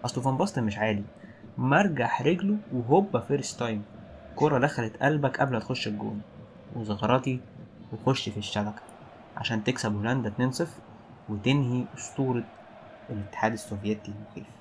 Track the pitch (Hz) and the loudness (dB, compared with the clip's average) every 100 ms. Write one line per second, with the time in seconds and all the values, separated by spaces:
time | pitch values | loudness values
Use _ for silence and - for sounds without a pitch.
0 | 117 135 131 131 196 - 110 101 110 104 | -2 0 0 2 2 2 0 2 2 2
1 | 101 - - - - - 127 151 202 143 | -2 -12 -20 -18 -14 -2 4 6 6 2
2 | 113 - 143 175 196 208 - 127 113 165 | 0 4 4 4 2 0 0 -4 4 4
3 | 202 120 - 143 - - 120 107 104 - | 6 -2 0 -2 -2 -4 -4 -4 -6 -16
4 | - - - - 151 139 143 - 113 - | -18 -18 -14 2 4 6 2 2 -4 2
5 | 135 151 160 - 135 120 - 127 110 104 | 2 4 0 2 2 2 -2 -4 -2 -4
6 | 107 104 - - - - - 120 107 104 | -4 -6 -10 -18 -20 -20 -12 -8 -4 0
7 | 110 127 131 127 - - - - - 104 | 4 4 4 -4 -6 -18 -18 -18 -12 -2
8 | - 135 - 107 104 104 104 104 - - | 0 0 -2 -6 -4 -2 -2 -6 -16 -20
9 | - - - - - 110 107 127 110 104 | -20 -20 -14 -8 -2 0 0 0 0 0
10 | 110 131 110 104 127 127 170 - - - | 2 0 0 0 0 0 -4 -6 -20 -20
11 | - - - 104 120 139 127 123 120 - | -20 -20 -8 -2 4 4 4 0 -2 -8
12 | - - 131 120 110 - - - - - | -10 -2 0 0 -2 -12 -20 -20 -20 -20
13 | - 110 98 - 110 113 - 98 104 107 | -10 -8 -8 -2 -2 -2 -6 -6 -2 -4
14 | - 104 - - - - | -4 -12 -12 -14 -16 -20